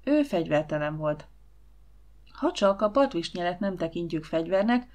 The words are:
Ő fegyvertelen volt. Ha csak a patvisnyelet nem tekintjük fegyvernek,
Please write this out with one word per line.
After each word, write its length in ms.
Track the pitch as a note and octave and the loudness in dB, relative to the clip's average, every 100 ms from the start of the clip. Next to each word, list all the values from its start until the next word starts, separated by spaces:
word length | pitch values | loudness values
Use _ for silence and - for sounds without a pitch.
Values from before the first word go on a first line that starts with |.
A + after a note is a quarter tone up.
Ő 200 | - D4 | 0 2
fegyvertelen 760 | C#4+ F3 D#3+ D3+ D#3 D3+ D3 D#3 | 2 0 2 2 2 -2 -4 -4
volt. 300 | D3+ D3+ - - - - - - - - - - - | -2 -4 -8 -20 -20 -20 -20 -20 -20 -20 -20 -20 -20
Ha 200 | - D4+ | -4 -4
csak 300 | F4 G3+ G3 | 2 2 2
a 80 | G#3+ | 2
patvisnyelet 720 | G#3 C4+ E3+ E3 F3+ F3 F3 | 2 2 0 -6 -4 -4 -2
nem 180 | G3+ F3+ | -4 -2
tekintjük 460 | E3 E3+ E3+ D#3+ | -4 -4 -4 -6
fegyvernek, 640 | D#3 E3 E3 F#3+ G3+ B3 B3 | -4 -2 0 2 4 2 0